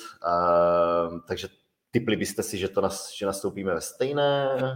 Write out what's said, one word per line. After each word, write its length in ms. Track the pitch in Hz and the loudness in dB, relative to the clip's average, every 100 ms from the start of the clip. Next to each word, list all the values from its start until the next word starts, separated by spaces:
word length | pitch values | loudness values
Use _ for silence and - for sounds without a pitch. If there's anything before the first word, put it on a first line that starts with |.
| - - - | -16 -6 -2
Ehm, 920 | 87 87 87 87 87 85 85 85 85 - | 2 4 6 6 4 4 2 0 -4 -8
takže 200 | 90 98 _ _ _ _ | -8 -8 _ _ _ _
tipli 260 | 120 - - | -2 0 0
byste 260 | 98 - | -2 -4
si, 160 | 101 98 | -4 -4
že 100 | 95 | -2
to 120 | - | 0
nas-, 360 | 95 95 - - | 0 -2 -10 -6
že 80 | 101 | -4
nastoupíme 480 | 98 101 101 95 | -2 -6 -4 -2
ve 60 | 85 | -2
stejné 680 | - - 131 143 143 143 135 131 131 | -4 -4 -2 2 2 2 0 0 -2